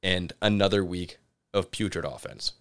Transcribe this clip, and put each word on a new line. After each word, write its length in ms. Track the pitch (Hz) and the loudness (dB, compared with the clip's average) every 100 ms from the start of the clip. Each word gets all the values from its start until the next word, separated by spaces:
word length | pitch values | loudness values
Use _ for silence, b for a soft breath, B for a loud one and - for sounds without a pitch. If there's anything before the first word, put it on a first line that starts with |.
and 300 | 95 92 85 - | 0 0 -2 0
another 420 | 107 104 98 101 | 2 4 4 4
week 360 | 92 90 90 - _ _ _ | 0 -4 -8 -10 _ _ _
of 180 | 101 92 | -2 -2
putrid 360 | - 104 87 76 | -4 -4 -2 -6
offense. 480 | 60 - - - - | -8 -12 -8 -8 -8